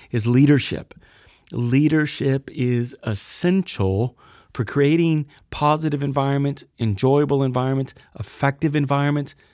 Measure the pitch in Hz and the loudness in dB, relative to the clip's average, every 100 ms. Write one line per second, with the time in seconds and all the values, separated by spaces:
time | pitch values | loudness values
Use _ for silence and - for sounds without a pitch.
0 | - 120 107 123 143 143 - - - - | -6 -4 2 4 6 4 2 -6 -10 -20
1 | - _ _ _ _ - 120 131 151 156 | -20 _ _ _ _ -6 0 2 2 2
2 | 151 - 139 135 - - 123 120 123 - | 0 -2 -2 -2 -4 -4 -2 0 -2 -6
3 | - 104 - - 175 190 180 - 95 98 | -6 -6 -8 -4 0 0 -2 -2 0 0
4 | 123 - - - _ - 107 139 143 165 | -2 -6 -20 -20 _ -8 -4 0 2 4
5 | 170 156 143 _ _ - 147 156 156 147 | 2 0 -4 _ _ -2 0 0 -2 -2
6 | 139 139 139 139 143 139 - - 113 101 | -2 -2 0 0 -2 -4 -12 -4 -4 0
7 | 131 139 147 139 135 127 131 135 131 - | 2 2 2 0 0 0 -2 -2 -4 -10
8 | _ - 107 - 139 139 160 147 139 143 | _ -14 -12 -2 -2 0 0 0 0 0
9 | 143 147 139 - _ | 2 0 -4 -12 _